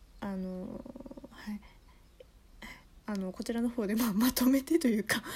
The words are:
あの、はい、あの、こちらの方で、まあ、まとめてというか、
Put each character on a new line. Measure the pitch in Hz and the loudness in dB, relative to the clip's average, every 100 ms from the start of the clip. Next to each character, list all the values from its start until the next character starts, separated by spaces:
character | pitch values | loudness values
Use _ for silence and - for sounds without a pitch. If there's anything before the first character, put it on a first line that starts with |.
| - - | -20 -10
あ | 202 190 | -6 -6
の、 | 185 185 185 - - - - - - | -6 -6 -8 -10 -12 -14 -16 -16 -18
は | - 214 | -14 -10
い、 | 208 - - - - - - - - - - - - - - - | -10 -10 -20 -20 -20 -20 -20 -20 -20 -20 -20 -18 -18 -20 -14 -6
あ | 208 | -4
の、 | 190 | -4
こ | 185 | -4
ち | 220 | -4
ら | 233 | 0
の | 233 | 0
方 | 240 202 | 0 0
で、 | 220 | 2
ま | 240 | 2
あ、 | |
ま | 190 247 | 4 4
と | - 254 | 4 4
め | 269 | 4
て | 262 330 | 4 4
と | 254 | 4
い | 220 | 2
う | 196 | 2
か、 | 247 - | -2 -2